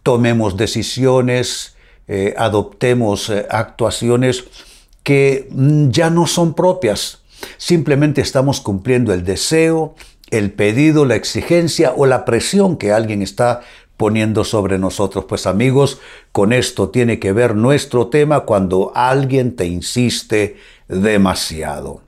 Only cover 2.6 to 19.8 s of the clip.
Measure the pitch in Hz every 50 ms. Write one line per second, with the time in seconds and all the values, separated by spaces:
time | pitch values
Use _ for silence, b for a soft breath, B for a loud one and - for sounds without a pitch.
2.6 | 101 - - - - 123 123 123 117 104 101 101 - - 107 101 104 - - 110
3.6 | 113 - - - 120 107 - - 117 117 120 123 131 127 127 127 B B B B
4.6 | B B B B B B _ _ - - 139 139 139 139 135 135 - - - 135
5.6 | 131 143 151 151 151 135 107 165 165 165 165 170 170 - - 180 170 165 143 -
6.6 | 170 180 180 185 123 110 101 98 - - - - B B B B B B B B
7.6 | - - 175 170 139 151 143 135 151 151 135 139 - - - 139 135 139 127 -
8.6 | - 107 98 95 - 123 131 123 127 104 95 90 90 92 95 90 - - 160 160
9.6 | 160 160 165 160 160 156 B B B B B B _ - - 113 104 98 - -
10.6 | 107 104 107 127 151 156 151 151 147 131 113 104 - - - 110 - - 170 170
11.6 | 170 156 - - 160 131 - - 143 135 127 120 - - 117 113 113 - - 196
12.6 | 98 185 160 - - 101 104 110 113 107 107 101 98 92 - - 123 120 120 123
13.6 | B B B B B B _ - - 104 107 110 110 110 107 104 98 - - 110
14.6 | 98 95 98 95 95 92 - - 101 95 - 98 95 - 107 98 - 95 92 98
15.6 | 120 131 127 139 143 135 B B B B B B B B - - 101 104 120 127
16.6 | 120 - - - 101 92 - 127 120 117 110 - - 98 98 113 120 123 110 104
17.6 | 110 127 143 143 - - - 120 117 - - 151 147 151 151 135 - - 110 101
18.6 | 95 90 92 92 101 - - 123 120 127 131 139 139 131 131 135 127 123 - -
19.6 | 92 87 87 87